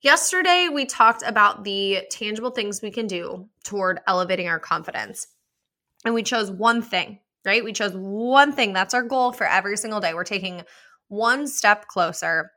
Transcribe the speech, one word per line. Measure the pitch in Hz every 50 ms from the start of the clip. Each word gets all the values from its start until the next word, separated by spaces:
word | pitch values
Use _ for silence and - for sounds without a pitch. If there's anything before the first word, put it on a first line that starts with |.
yesterday | - 277 294 302 - - - 370 359 370 349 359 359 339
we | 285 294 269
talked | 262 - - 233 226 233 226 -
about | - 220 220 208 202 - - 202
the | 208 196 196 196 196 196 185 - -
tangible | - - 220 208 214 220 226 247
things | 247 247 214 208 202 -
we | - 208
can | 196 240 226
do | 208 190 175 175 - - 180 185 - _ _ _
toward | - 208 202 190 185 185 - -
elevating | - 185 180 180 180 190 180 180
our | 170 165 160
confidence. | - - 165 160 160 - - - 107 98 - - - _ _ _ _ _ _ _ _ _ _ _ _ _ _ _ _
And | 226 233
we | 233 208
chose | - 247 233 214 202
one | 196 185 208 226 233 233
thing, | 226 - - 180 175 - 208 - _ _ _ _ _
right? | 185 202 226 226
We | 220 208
chose | - 220 202 175
one | 190 190 196 202 214 233 247 262 277 285 294
thing. | 285 - 247 208 190
That's | 185 190 - -
our | 247 240
goal | 233 269 262 247 247
for | 240 - 214
every | - - 190 185 202 202
single | 202 - 220 220 208
day. | 185 170 165
We're | 170 180
taking | - 214 190 175 185 180 175 - _ - - _ _ _ _ _ _
one | 202 208 220 233 247 277 294
step | 269 - - - 208 208 208 -
closer | - - 190 175 165 175 - - 165 165 160 160 180 _